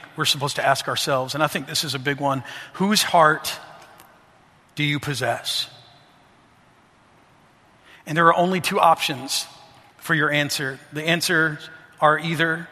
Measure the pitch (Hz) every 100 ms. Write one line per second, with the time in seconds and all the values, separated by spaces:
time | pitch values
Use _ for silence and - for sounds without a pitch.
0 | - - 151 147 139 - 135 135 - 123
1 | - 135 131 160 151 190 135 151 156 131
2 | 127 139 143 135 - - - - 196 214
3 | - 175 151 151 - - - - - -
4 | - _ _ _ _ _ _ - 147 147
5 | - 131 120 113 - - - - - -
6 | _ _ _ _ _ _ _ _ _ _
7 | _ _ _ _ _ _ _ _ - -
8 | - 156 170 175 175 185 - - 170 160
9 | - 135 135 - - - - - - -
10 | - 160 147 147 139 - 135 135 - 143
11 | 156 170 - 165 160 151 - - - -
12 | 156 151 165 156 165 160 170